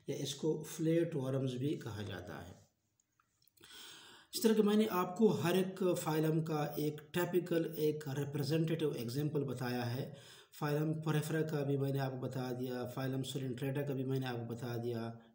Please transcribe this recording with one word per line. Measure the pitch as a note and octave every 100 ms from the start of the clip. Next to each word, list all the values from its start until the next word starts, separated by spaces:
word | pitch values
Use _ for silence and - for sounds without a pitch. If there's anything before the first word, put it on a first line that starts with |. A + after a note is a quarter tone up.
| -
या | C3
इसको | C#3 - D#3+ D#3+
फ्लैट | - - D#3+ E3 E3
वर्म्स | D#3+ C3 C3 C3
भी | B2 C#3 D#3
कहा | B2 G2+
जाता | G2 F#2 D#2+ D2
है। | - - - _ _ _ _ _ _ _ _ _ - - - - - - -
इस | -
तरह | A3+
के | G#3+
मैंने | G#3 G#3 A3
आपको | F3+ F3+ - A3
हर | E3+ E3 F#3
एक | F#3+ F#3 F#3
फाइलम | E3+ - D#3 D#3 D#3+
का | D#3+ D3+ D3 -
एक | D3+ D3+ -
typical, | F3 F3 F3+ E3+ E3+ D#3+ D#3+
एक | D3+ D3+ C#3+
representative | C3+ C#3 D3 C3 D#3+ D#3+ E3 D3+ B2+
example | A#2 B2+ D3+ D3+
बताया | B2+ B2 B2 B2
है। | A#2+ B2+ - - - - - -
फाइलम | D3+ D3 D#3+
Porifera | D#3 D#3+ D3+ D3 D#3+ D#3
का | D3+
भी | C#3 C#3
मैंने | C#3 C#3
आपको | C3 B2+
बता | B2 C3 B2+
दिया, | B2 B2+ B2 A#2+
फाइलम | A#2+ C3 C3
Coelenterata | A#2 C#3 C3+ - C#3 C3+ C#3
का |
भी | C3
मैंने | C3 C3+ C3
आपको | A#2+ A#2
बता | A#2 B2 A#2
दिया, | A#2+ A#2 A#2 A#2 -